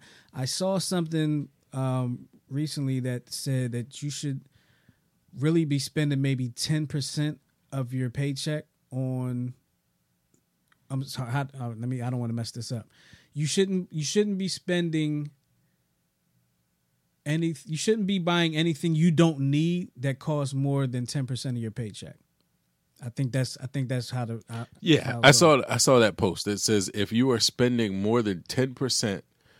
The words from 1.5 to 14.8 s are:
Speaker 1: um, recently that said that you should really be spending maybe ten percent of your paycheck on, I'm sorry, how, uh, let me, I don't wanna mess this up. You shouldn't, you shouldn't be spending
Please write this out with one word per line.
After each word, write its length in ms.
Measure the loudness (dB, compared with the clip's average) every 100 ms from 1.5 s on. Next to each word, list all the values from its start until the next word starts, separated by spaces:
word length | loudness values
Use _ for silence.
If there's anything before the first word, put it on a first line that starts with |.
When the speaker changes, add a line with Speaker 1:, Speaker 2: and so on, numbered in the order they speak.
| _ _
Speaker 1:
um, 540 | -4 -2 0 -2 -4 -10 _ -10
recently 520 | -6 -4 -4 -2 -2
that 300 | -2 -6 -8
said 420 | -8 -2 -2 -2
that 300 | -4 -8 -10
you 60 | -10
should 320 | -6 -6 -6 -10 _ _ _ _ _ _ _ _ -2
really 280 | 2 2 2
be 120 | 0
spending 440 | -2 -2 0 2
maybe 260 | 2 0 -2
ten 380 | -4 -2 -2 -2
percent 520 | -4 -4 -2 -2 -4 _ _ _
of 220 | -6 -4
your 160 | -4 -4
paycheck 560 | -2 -4 -4 -4 -6 -8 _ _
on, 600 | -6 -4 -4 -4 -4 -6 -10 _ _ _ _ _ _ _ _ _ _ _ _ -8
I'm 160 | -6
sorry, 260 | -6 -6 -4
how, 120 | -2 -4 -6
uh, 80 | -10
let 120 | -6 -6
me, 120 | -4
I 80 | -2
don't 120 | -2
wanna 120 | -2
mess 200 | -4 -6
this 200 | -8 -8
up. 160 | -8 -10 _ -20 -20 _
You 100 | -4
shouldn't, 480 | -2 0 2 0 -4
you 100 | -6
shouldn't 360 | -2 0 0 -2
be 100 | -4
spending 840 | -6 -2 0